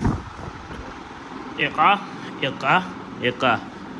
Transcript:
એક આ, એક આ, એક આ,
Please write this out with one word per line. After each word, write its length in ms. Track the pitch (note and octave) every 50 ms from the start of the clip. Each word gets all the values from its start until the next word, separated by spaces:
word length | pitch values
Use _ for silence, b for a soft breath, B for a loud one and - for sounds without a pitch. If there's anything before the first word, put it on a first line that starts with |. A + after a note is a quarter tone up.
| - - - - - - - - - - - - - - - - - - - - - - - - - - - - - - - -
એક 200 | D#3 C#3 - -
આ, 160 | D#3 F3+ G3+ G3+ - B B B B B - -
એક 220 | D3 C3+ - - C3
આ, 180 | C3+ D#3 F#3 F#3 - - - - - - -
એક 220 | A#2 B2 A#2+ - C3+
આ, 140 | B2+ A2+ G2+ - - - - - - - -